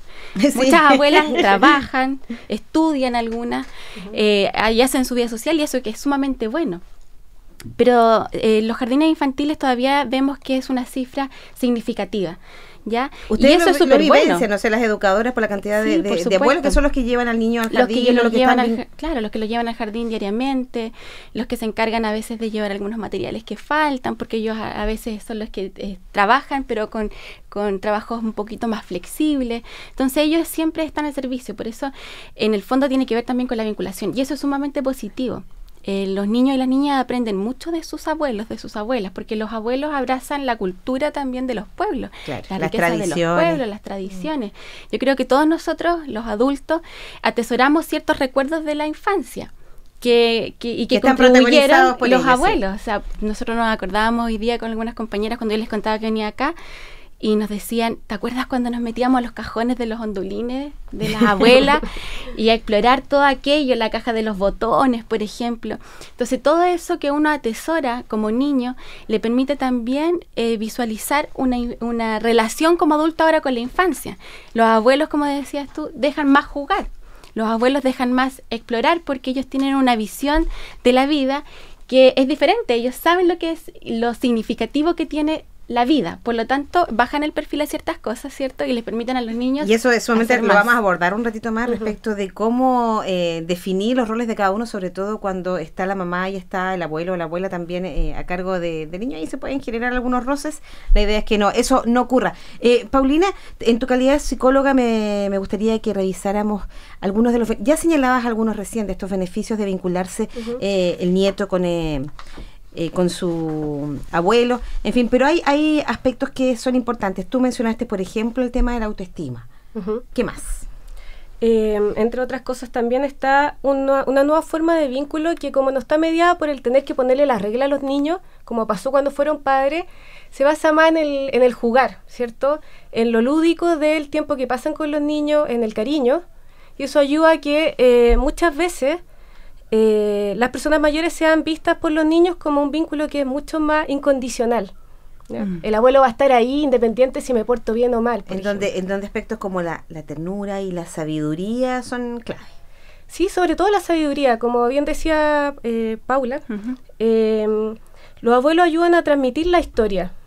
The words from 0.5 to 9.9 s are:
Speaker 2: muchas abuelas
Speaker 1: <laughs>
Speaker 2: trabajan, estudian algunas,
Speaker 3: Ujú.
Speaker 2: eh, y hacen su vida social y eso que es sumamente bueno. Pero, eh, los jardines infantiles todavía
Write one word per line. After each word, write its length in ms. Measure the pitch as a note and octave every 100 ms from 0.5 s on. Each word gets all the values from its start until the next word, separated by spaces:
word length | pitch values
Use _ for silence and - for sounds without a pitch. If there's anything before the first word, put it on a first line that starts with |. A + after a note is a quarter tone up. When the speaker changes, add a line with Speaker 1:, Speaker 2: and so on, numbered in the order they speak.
| A#3+
Speaker 2:
muchas 260 | C4 E4
abuelas 440 | D4+ C#4 C#4+ D4+ D4+
Speaker 1:
<laughs> 40 | D#4+
Speaker 2:
trabajan, 840 | D4+ G3 C4 C#4+ B3+ C4+ C4 C4+ - A#3 -
estudian 680 | G#3+ - D#4+ D#4+ C#4+ B3+ A#3+
algunas, 520 | A#3 A#3 A#3+ B3 C4 - - -
Speaker 3:
Ujú. 120 | F#3
Speaker 2:
eh, 380 | A3 G#3+ G#3 G3 - G#3+
y 80 | A3+
hacen 240 | C4 C#4+ B3+
su 80 |
vida 140 | B3 A#3+
social 320 | A3+ D4 D#4+
y 20 |
eso 180 | D4 B3+
que 80 | G#3+
es 80 | G#3+
sumamente 480 | C#4+ C#4 C#4 C4 A3
bueno. 340 | C#4 D4+ F3 - - - - - - - - - -
Pero, 500 | A#3+ A#3+ A3+ A3 -
eh, 280 | - A3+ A3
los 120 | A3 A3+
jardines 320 | B3+ C4+ D#4+
infantiles 480 | D#4+ C#4 C4 D4 D4+
todavía 460 | C#4 B3 C4